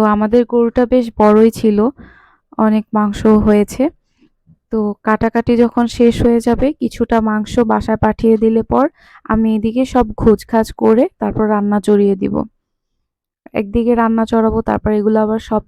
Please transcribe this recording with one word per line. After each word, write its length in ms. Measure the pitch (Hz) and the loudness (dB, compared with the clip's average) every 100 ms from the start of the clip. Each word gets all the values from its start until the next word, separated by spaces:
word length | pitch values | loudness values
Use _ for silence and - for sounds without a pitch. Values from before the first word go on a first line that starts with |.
আমাদের 380 | 214 208 214 240 | 2 0 2 0
গরুটা 400 | 240 240 233 254 240 | 2 0 0 0 0
বেশ 200 | 254 233 - | 0 -2 0
বড়ই 340 | 214 214 226 | 4 4 4
ছিল, 280 | - 220 208 233 - - _ _ _ _ - | 2 0 0 -2 -4 -20 _ _ _ _ -2
অনেক 260 | 220 214 - | 0 0 -2
মাংস 280 | 214 208 208 220 214 | -4 -2 0 2 4
হয়েছে। 400 | 214 208 202 - 294 - _ _ _ _ _ _ - | 4 2 0 -2 -4 -6 _ _ _ _ _ _ -8
তো 100 | 220 208 - | -6 -6 -6
কাটাকাটি 500 | 220 214 226 233 233 233 | -4 -2 -2 -2 0 0
যখন 280 | 240 - 233 | 0 0 -2
শেষ 260 | - 233 233 | 2 2 2
হয়ে 180 | 240 233 | 0 0
যাবে, 260 | 240 226 269 | 0 0 -2
কিছুটা 440 | - 240 - 226 226 | -4 -6 -4 -2 -2
মাংস 320 | 220 214 208 240 | 0 -4 -2 -2
বাসায় 360 | 220 214 - 220 | 0 0 -2 -2
পাঠিয়ে 340 | 220 - 226 220 | -2 0 2 2
দিলে 260 | 220 226 | 2 0
পর 220 | 214 240 294 _ _ - | 0 0 -2 _ _ -14
আমি 240 | - 220 220 | -4 -2 0
এদিকে 280 | 220 220 240 | 0 -2 -2
সব 220 | 262 254 220 - | -2 0 -2 0
ঘোচঘাচ 520 | 226 208 - 226 214 | 2 2 0 -2 -2
করে 320 | - 220 220 320 - | -2 0 2 0 -2
তারপর 260 | 208 208 214 | -6 -4 -2
রান্না 300 | 208 208 208 | -2 -2 -2
চড়িয়ে 360 | 208 208 202 190 | 0 2 2 0
দিব। 200 | 202 202 220 _ _ _ _ _ _ _ _ _ - | -4 -6 -8 _ _ _ _ _ _ _ _ _ -10
একদিকে 400 | 220 202 233 233 | -8 -4 -2 0
রান্না 300 | 240 226 226 | 0 0 0
চড়াবো, 340 | 226 226 220 220 | 0 0 0 -2
তারপর 280 | 220 208 214 | -2 -4 -2
এগুলো 260 | 214 208 214 | -2 0 0
আবার 200 | 214 220 | 0 -4
সব 220 | - 214 | -4 -6